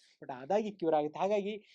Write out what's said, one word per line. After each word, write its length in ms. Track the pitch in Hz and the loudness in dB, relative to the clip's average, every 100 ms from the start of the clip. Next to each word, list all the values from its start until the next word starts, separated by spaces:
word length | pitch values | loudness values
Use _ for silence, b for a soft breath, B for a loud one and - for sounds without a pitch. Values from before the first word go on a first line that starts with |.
| b _ | b _
but 100 | 147 | -14
ಅದಾಗಿ 380 | 127 143 202 214 | -10 -2 0 0
ಕ್ಯೂರ್ 240 | 208 165 | -2 2
ಆಗುತ್ತೆ. 260 | 156 151 151 | 2 2 0
ಹಾಗಾಗಿ 340 | 190 208 196 214 b | 0 0 0 -6 b